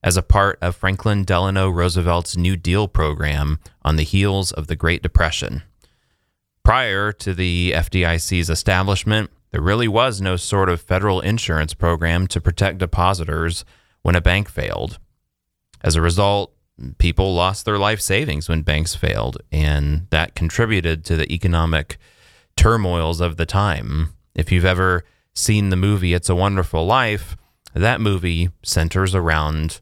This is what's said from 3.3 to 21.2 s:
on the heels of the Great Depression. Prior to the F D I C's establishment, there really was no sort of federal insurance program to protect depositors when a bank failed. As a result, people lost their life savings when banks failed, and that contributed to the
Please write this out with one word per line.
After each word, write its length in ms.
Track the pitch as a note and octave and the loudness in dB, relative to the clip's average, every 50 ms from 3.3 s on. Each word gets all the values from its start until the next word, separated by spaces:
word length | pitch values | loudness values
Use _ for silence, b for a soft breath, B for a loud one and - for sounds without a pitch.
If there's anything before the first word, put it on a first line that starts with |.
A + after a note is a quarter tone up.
| D2 D2 D2 D2 D2+ D2+ B B B B B | 0 0 0 -2 -2 -4 B B B B B
on 120 | D2 D#2 | 0 2
the 80 | D#2+ D2+ | 2 0
heels 480 | - - F#2+ G2 G2+ G2 G2 F#2+ F2 | 0 0 0 2 2 0 -2 -2 -4
of 160 | - - D#2 | -6 -8 -6
the 80 | D#2 E2+ | -6 -6
Great 260 | - - E2 F2 - | -2 0 0 0 0
Depression. 640 | - E2+ - - - D#2 - - - - - C#2+ - - _ _ _ _ _ _ _ _ _ _ _ _ _ _ _ _ _ _ _ | -2 2 2 2 2 2 0 -4 -6 -6 -8 -10 -10 -14 _ _ _ _ _ _ _ _ _ _ _ _ _ _ _ _ _ _ _
Prior 500 | B2+ A2 B2+ C3 A2+ F#2+ G2 G2+ G#2 G#2 | 2 4 4 2 0 0 0 0 -2 -4
to 200 | _ - G2+ F#2 | _ -6 -6 -2
the 400 | E2+ F#2 F2+ F2 F2 F2 F2+ - | 0 0 0 0 2 0 2 0
F 160 | E2 E2+ - | 0 -2 0
D 160 | - F#2 F2 | 0 0 0
I 120 | E2 E2+ | 2 0
C's 320 | E2 - - F#2+ F2 E2+ D#2+ | -2 -2 -2 -2 -2 0 0
establishment, 840 | - - - A2 F#2 F#2 F#2+ G2 G2 F#2 - G#2+ G#2+ A2 G#2+ - _ _ _ _ | -2 -2 0 0 0 2 2 0 0 0 0 0 0 0 -2 -4 _ _ _ _
there 120 | - - | -6 -2
really 260 | D2 F2+ G2+ A2+ A#2+ | 0 2 2 2 0
was 340 | A2+ G2+ A2+ B2 C3 A2+ G2 | 2 2 2 2 2 0 -2
no 140 | F#2+ F#2+ F#2 | -2 -2 -2
sort 340 | F2 - - - G2 F#2+ F#2 | -2 -2 -2 0 0 2 2
of 100 | F2 E2 | 0 -2
federal 420 | - - F2+ F#2 G2 G#2+ F#2+ F2+ | -2 -2 -2 0 2 0 0 0
insurance 520 | - F#2 A2 A#2 - - E2 D#2 D#2 D#2+ - | 0 -2 -2 -2 -2 -2 -2 -2 -2 -2 -4
program 540 | - - E2+ E2+ D#2 E2 E2 E2+ F2 F#2 | -2 0 0 0 0 0 0 0 0 0
to 120 | F2+ - - | -2 -4 -2
protect 380 | D#2+ - E2+ - G2 G2 E2 | -2 -2 0 2 0 -2 0
depositors 880 | F#2+ F#2 E2+ - - F2 F#2 G2 F#2+ E2 D#2+ D#2 D#2 E2 E2+ E2+ - - b b b b b b b b | -2 -4 -2 0 0 2 2 0 0 -4 -4 -4 -4 -2 -4 -4 -6 -10 b b b b b b b b
when 120 | E2+ F2 | 0 0
a 60 | F2 | 2
bank 260 | E2+ - F2 G2 G#2 | 4 2 2 2 -2
failed. 520 | - - - C2 G1+ G1+ G1+ - - - - - _ _ _ _ _ _ _ _ _ _ _ _ _ _ _ | -4 -6 -8 -6 -6 -6 -6 -8 -8 -10 -12 -20 _ _ _ _ _ _ _ _ _ _ _ _ _ _ _
As 140 | - - D#2+ | -2 0 2
a 60 | D#2+ | 2
result, 520 | E2 E2+ E2+ F#2+ G2+ G2+ G2+ G2+ G2 - _ _ _ _ _ - A#1+ C2 - | 2 2 2 2 2 2 2 0 -2 -4 _ _ _ _ _ -16 -14 -14 -2
people 360 | _ - F2 E2 - F#2+ G2 F#2 | _ 2 2 4 2 2 2 2
lost 320 | E2+ F2 F#2 G2 - - | 2 2 0 0 -2 -4
their 140 | - G#2 G2+ | -2 0 0
life 220 | G2 G#2 A2 G2+ | 2 0 0 -2
savings 460 | - - F#2+ G2+ D3 D3 D2 D2+ D#2+ | -2 0 0 0 0 0 -4 -4 -2
when 140 | - E2 D#2+ | -2 -2 -2
banks 320 | D2+ - D2+ D2+ E2 E2+ - | 0 0 0 0 -2 -2 -4
failed, 440 | - - - - G#1 A1 B1+ C2 - - _ | -2 -2 -2 -2 -2 -4 -4 -6 -10 -10 _
and 540 | - D2+ D2+ D2 D2 D2 C#2+ D2 D2 D#2 F2+ - | -2 0 2 2 2 0 0 0 0 -2 -2 -2
that 240 | - D#2 D#2+ - _ | -2 -2 -2 -2 _
contributed 680 | - F2 D#2+ - - A#2 A2 A2 F#2+ E2 E2+ D#2+ D#2+ D#2 | -4 -4 -2 0 0 0 0 0 0 0 -2 -4 -4 -2
to 100 | - E2 | -2 -2
the 160 | D#2 | -2